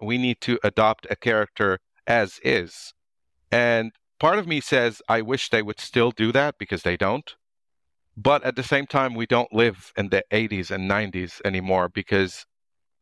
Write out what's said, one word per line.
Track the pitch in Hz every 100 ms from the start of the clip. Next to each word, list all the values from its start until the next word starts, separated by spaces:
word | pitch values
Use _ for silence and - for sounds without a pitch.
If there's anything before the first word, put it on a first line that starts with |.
we | 107 123
need | 123 117
to | - 120
adopt | 104 - 110 110 -
a | 101
character | 120 110 104 - 101 92 _ _ -
as | 117 98 -
is. | 131 117 85 - - - _ _ _ _ -
And | 120 120 117 113 - _ -
part | 156 202
of | 170
me | 151
says, | - 135 120 110 -
"I | 113
wish | 110 135 -
they | 113
would | 104 -
still | - 123 120
do | 117 110
that," | 127 143 -
because | 101 92
they | 90 87
don't. | 98 127 - - _ _ _ _ _ _ _ -
But | 131 143
at | 131 123
the |
same | 127 139 139
time, | 139 131
we | 113 117
don't | 120 120
live | 107 120 98 - -
in | 98
the | 98 -
eighties | 107 110 101 87
and | 95 95
nineties | 101 104 90 92 -
anymore | 101 95 92 92 90
because, | - - 98 95 - - _ _ _ _ _